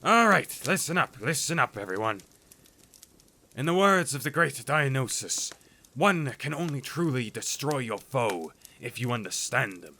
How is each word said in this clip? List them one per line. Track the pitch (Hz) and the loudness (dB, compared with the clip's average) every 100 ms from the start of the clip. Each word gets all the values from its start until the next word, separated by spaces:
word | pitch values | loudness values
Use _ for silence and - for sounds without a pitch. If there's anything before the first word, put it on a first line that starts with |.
All | 147 226 226 | 4 6 8
right, | 190 - - - | 6 2 -8 -2
listen | 185 - 175 | 0 0 0
up, | 151 - | 0 -2
listen | 110 151 - 165 | -2 -2 0 0
up, | 127 107 | 0 0
everyone. | 98 92 110 104 - _ _ - - _ - - - _ _ _ _ - | -6 -2 -2 -2 -8 _ _ -20 -20 _ -20 -20 -20 _ _ _ _ -6
In | 143 | 0
the | |
words | 175 196 190 175 | 4 6 6 2
of | 143 | -2
the | 127 | -4
great | 147 165 - - | 0 0 0 -2
Dionysus, | 151 143 131 127 - 90 - - - _ _ - | 2 2 0 -2 -4 -4 -6 -6 -10 _ _ -18
one | - 185 180 147 123 | 0 2 2 -2 -6
can | 147 | -8
only | 151 175 143 | -4 -4 -4
truly | - 143 170 127 117 | -6 -2 0 0 -2
destroy | 113 - - 135 147 | -6 -6 -4 -2 -2
your | 123 104 | -2 -6
foe | - 135 117 92 80 - - - | -4 0 0 0 -6 -14 -20 -14
if | 123 117 | -12 -6
you | 123 | -2
understand | 120 101 - - 120 123 92 | -2 -2 -6 -2 -2 -2 -6
them. | 85 71 | -16 -20